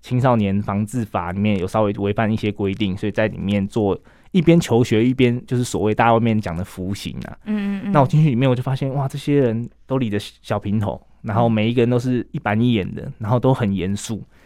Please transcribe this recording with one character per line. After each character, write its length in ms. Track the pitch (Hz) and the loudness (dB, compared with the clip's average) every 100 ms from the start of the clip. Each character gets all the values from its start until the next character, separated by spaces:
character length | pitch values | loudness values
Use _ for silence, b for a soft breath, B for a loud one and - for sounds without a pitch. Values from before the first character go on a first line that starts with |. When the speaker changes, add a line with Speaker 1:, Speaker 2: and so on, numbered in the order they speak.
Speaker 1:
青 200 | - 127 | -4 0
少 160 | 131 117 | 2 2
年 260 | 98 101 | 2 0
防 240 | 107 101 107 | -2 -2 -2
治 180 | 127 | -4
法 280 | 107 101 87 | -4 -4 -4
里 80 | 95 | -2
面 180 | 107 101 | 0 0
有 80 | 92 | 0
稍 160 | 110 | 0
微 100 | 104 | 0
违 180 | 104 101 | 0 -2
反 200 | 104 107 | 0 0
一 40 | 110 | 0
些 160 | 107 | -2
规 200 | - 98 | -2 -4
定， 240 | 95 101 90 | -2 -2 -2
所 120 | 104 | -4
以 20 | |
在 160 | 101 107 | 0 -2
里 100 | 90 | -2
面 300 | 92 101 98 | -2 0 0
做， 340 | 117 101 87 b b b | 0 0 -2 b b b
一 100 | 190 | 2
边 200 | 165 170 | 6 4
求 240 | - 117 | 4 2
学 200 | 123 110 | 4 2
一 80 | 123 | 2
边 320 | 127 123 123 | 2 2 0
就 120 | - 123 | -4 -4
是 80 | |
所 180 | 123 - | -2 -2
谓 100 | 104 | -2
大 120 | 107 | 2
家 100 | 117 | 4
外 60 | 113 | 4
面 200 | 117 107 | 4 0
讲 160 | 95 82 | -2 -6
的 60 | |
服 320 | 90 - 92 | -8 -8 -8
刑 240 | 101 85 65 - | -6 -8 -10 -12
啊。 100 | - - | -12 -6
Speaker 2:
嗯， 340 | 214 202 196 | -4 -4 -6
嗯， 20 | 202 | 0
嗯。 60 | |
Speaker 1:
那 80 | 196 | 2
我 60 | 131 | 4
进 160 | 151 | 4
去 60 | 156 | 2
里 80 | 117 | 2
面 120 | 135 | 2
我 60 | |
就 80 | 123 | 0
发 140 | 127 131 | -2 -4
现， 120 | 135 | -4
哇， 140 | 135 135 | -4 -6
这 100 | 139 | -6
些 220 | 147 143 | 0 2
人 280 | 123 110 120 _ - | 2 0 -6 _ -6
都 100 | 131 | -2
理 100 | 117 | -2
着 80 | 104 | -4
小 400 | - _ - 104 | -6 _ -6 -4
平 180 | 104 107 | -2 -2
头， 260 | 101 - _ - | -2 -6 _ -14
然 140 | - 107 | -4 0
后 120 | 117 | 2
每 200 | 110 110 | 2 2
一 60 | |
个 80 | 120 | 2
人 80 | 117 | 2
都 80 | 123 | 2
是 260 | 127 123 - | 0 -2 -4
一 80 | - | -6
板 220 | 107 107 | -2 2
一 140 | 123 | 2
眼 140 | 110 92 | 2 -2
的， 80 | 82 | -8
Speaker 2:
嗯。 100 | - - | -12 -10
Speaker 1:
然 100 | 107 | -2
后 80 | 123 | 2
都 160 | 131 | 2
很 220 | 131 107 | 2 0
严 220 | 95 90 101 | 0 -2 -4
肃。 260 | - 104 - b | -6 -10 -10 b